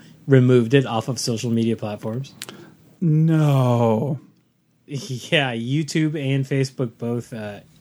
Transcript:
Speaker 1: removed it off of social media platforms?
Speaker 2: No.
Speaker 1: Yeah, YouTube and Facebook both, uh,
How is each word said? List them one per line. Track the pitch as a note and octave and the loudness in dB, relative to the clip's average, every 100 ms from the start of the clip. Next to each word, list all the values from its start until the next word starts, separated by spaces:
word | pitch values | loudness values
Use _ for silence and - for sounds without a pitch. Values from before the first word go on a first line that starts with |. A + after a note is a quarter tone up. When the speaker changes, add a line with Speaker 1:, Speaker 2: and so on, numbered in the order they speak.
| - - - | -14 -14 2
Speaker 1:
removed | C3+ B2+ B2+ A2+ | 4 6 4 4
it | C#3 B2+ | 2 2
off | A2+ A2 | -2 -4
of | A#2 | -6
social | - A2+ B2 | -6 -6 -2
media | A2+ A2+ A2 | -2 0 -2
platforms? | A2 G#2 A2 A#2 C3+ - - - - - _ _ | -6 -8 -8 -8 -10 -14 -18 -16 -20 -20 _ _
Speaker 2:
No. | E3+ D3+ D#3+ D#3+ D3+ C#3 B2 A#2+ A#2 A2 C#3+ D3 - _ _ _ _ _ - | 0 2 4 4 4 4 4 4 2 2 0 -4 -10 _ _ _ _ _ -14
Speaker 1:
Yeah, | D3 A2+ B2+ - E3 C3+ | -12 -10 -10 -2 0 0
YouTube | A#2 A#2 C#3+ D3+ E3 D#3 D3+ | -2 -4 -2 -2 -2 -2 -2
and | C3+ C#3 C3+ | -2 -2 -2
Facebook | C#3 C3+ - B2 - | -2 -2 -4 -6 -6
both, | A#2 A#2+ A2+ | -6 -6 -6
uh, | A2+ G#2+ G2+ - _ | -10 -12 -12 -18 _